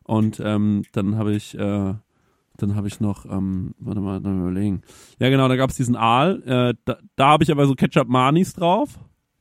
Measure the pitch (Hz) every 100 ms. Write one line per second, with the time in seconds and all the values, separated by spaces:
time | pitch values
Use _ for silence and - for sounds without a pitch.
0 | - 110 110 - 107 104 104 104 - 113
1 | 98 107 104 104 - - 101 101 98 104
2 | - _ _ _ _ - 104 101 101 -
3 | 104 98 - 98 95 92 92 - - 104
4 | 98 95 98 95 90 92 104 92 - -
5 | - _ 123 135 131 127 131 - 120 117
6 | 113 123 160 190 123 127 123 117 - -
7 | - - 135 151 156 143 143 131 165 156
8 | 117 127 131 160 185 - 170 202 285 -
9 | - _ _ _